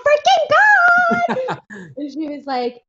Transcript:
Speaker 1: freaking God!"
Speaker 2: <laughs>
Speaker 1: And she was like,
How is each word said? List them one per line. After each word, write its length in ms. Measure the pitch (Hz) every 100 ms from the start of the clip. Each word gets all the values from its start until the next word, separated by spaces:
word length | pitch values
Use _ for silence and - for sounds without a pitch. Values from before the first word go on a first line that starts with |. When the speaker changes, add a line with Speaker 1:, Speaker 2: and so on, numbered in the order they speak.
| 571
Speaker 1:
freaking 420 | 587 679 698 587
God!" 1080 | 622 855 784 698 698 698 698 698 508 523 -
Speaker 2:
<laughs> 320 | _ 202 170 262
Speaker 1:
And 160 | 294
she 160 | 269 294
was 180 | 285 277
like, 340 | 254 247 240